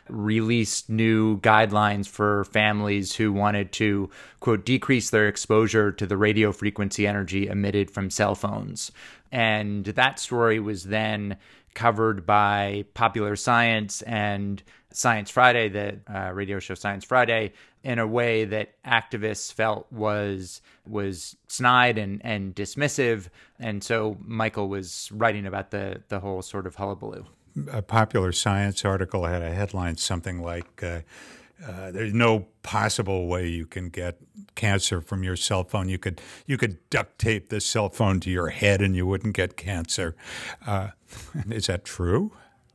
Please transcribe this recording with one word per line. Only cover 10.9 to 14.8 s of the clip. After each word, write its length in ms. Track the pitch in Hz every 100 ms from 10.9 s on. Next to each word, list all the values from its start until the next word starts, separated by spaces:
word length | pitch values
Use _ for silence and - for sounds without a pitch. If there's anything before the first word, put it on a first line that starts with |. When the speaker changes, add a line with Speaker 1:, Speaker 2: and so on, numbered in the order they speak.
| 107 110 104 101 95 _ - _ -
Speaker 1:
covered 500 | 117 107 113 98 85
by 600 | 104 101 101 101 101 - -
Popular 400 | 113 113 104 104
Science 680 | - 117 117 110 104 -
and 600 | - 110 104 101 101 98 - _